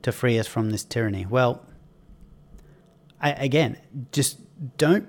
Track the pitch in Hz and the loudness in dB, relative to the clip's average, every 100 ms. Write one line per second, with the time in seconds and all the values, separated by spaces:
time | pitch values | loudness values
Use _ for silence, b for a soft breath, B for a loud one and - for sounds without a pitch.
0 | - - 127 113 110 - 110 107 - 117 | -4 0 2 2 0 -2 -2 -4 -4 -4
1 | 110 98 95 123 123 123 - - - _ | -2 -4 -2 2 2 -2 -12 -20 -20 _
2 | - - - - - - b b b _ | -20 -20 -20 -20 -20 -20 b b b _
3 | _ _ 143 143 139 143 135 - - 143 | _ _ -2 0 0 2 2 -2 -12 -14
4 | 123 - 135 - - - 139 - 151 202 | -6 -2 -2 -4 -20 -14 -12 0 4 4